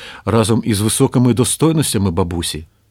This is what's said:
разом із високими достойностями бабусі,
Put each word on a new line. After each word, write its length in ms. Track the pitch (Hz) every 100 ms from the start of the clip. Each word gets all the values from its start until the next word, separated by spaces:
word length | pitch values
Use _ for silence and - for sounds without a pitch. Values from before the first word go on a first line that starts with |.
| - - -
разом 360 | 110 104 113 -
із 160 | 101
високими 520 | 110 - 135 131 127
достойностями 760 | 113 120 - 156 160 139 113 98
бабусі, 560 | 85 85 87 87 80 80 _ _